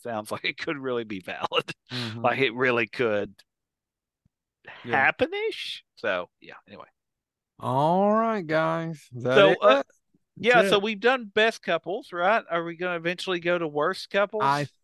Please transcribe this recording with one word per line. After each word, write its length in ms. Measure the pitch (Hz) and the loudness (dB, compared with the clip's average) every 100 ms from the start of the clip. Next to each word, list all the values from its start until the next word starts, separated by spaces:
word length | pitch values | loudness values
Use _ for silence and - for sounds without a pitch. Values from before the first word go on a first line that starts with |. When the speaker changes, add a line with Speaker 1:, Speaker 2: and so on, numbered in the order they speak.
Speaker 1:
sounds 280 | 120 110 107 | -8 -8 -6
<laughs> 20 | |
like 120 | 104 | -6
it 140 | 107 - | -6 -6
could 200 | - 147 | -8 -6
really 260 | 131 120 | -4 -6
be 160 | 110 98 | -6 -10
valid?" 520 | 92 90 - 170 - - _ | -10 -10 -4 -4 -6 -14 _
Speaker 2:
Mm-hmm. 280 | 123 117 113 | -8 -8 -2
Speaker 1:
Like, 180 | 120 120 | 0 2
it 160 | 131 | 0
really 320 | 120 131 117 110 | 2 0 2 -2
could 480 | - 117 104 101 - _ _ _ _ _ _ _ _ _ _ _ _ - - | -2 0 0 -4 -10 _ _ _ _ _ _ _ _ _ _ _ _ -20 -16
Speaker 2:
Yeah. 120 | 120 139 | -2 2
Speaker 1:
happen-ish. 880 | 143 - 285 403 440 - - - _ - | 2 2 -4 -2 -6 -6 -12 -14 _ -8
So, 320 | 110 92 87 _ | -4 -4 -6 _
yeah, 140 | - - _ | -20 -20 _
anyway. 180 | 95 - _ _ _ _ _ _ - | -20 -20 _ _ _ _ _ _ -10
Speaker 2:
All 540 | 120 131 156 185 202 | -2 2 2 4 4
right, 340 | 220 226 220 156 | 2 0 -2 -2
guys. 600 | 156 160 165 165 151 - | 0 0 -2 -6 -10 -14
Is 80 | 123 | -6
that 100 | 123 | 4
Speaker 1:
So, 160 | 131 196 | 6 6
Speaker 2:
it? 80 | 175 | 6
Speaker 1:
uh, 220 | - 277 - _ _ _ _ - | 4 4 0 _ _ _ _ -4
yeah, 200 | 214 240 | 4 6
Speaker 3:
That's 80 | 202 | 6
Speaker 1:
so 60 | 208 | 4
Speaker 3:
it. 60 | |
Speaker 1:
we've 180 | 214 208 | 2 0
done 300 | 233 262 208 | 2 0 0
best 280 | 214 220 - | 2 2 0
couples, 500 | - 165 165 214 - | -4 -4 -4 -10 -8
right? 300 | 175 180 226 - | 0 2 2 0
Are 140 | 170 | -4
we 120 | 170 165 | -4 -6
gonna 200 | 180 170 | -6 -4
eventually 420 | 170 175 - 175 | -4 -4 -4 -2
go 180 | 170 175 | 0 -2
to 100 | 160 | -2
worst 420 | 147 160 190 - | 0 -2 -2 -4
couples? 320 | 202 202 214 | -2 0 0
Speaker 2:
I 220 | 139 143 147 _ | 0 0 -2 _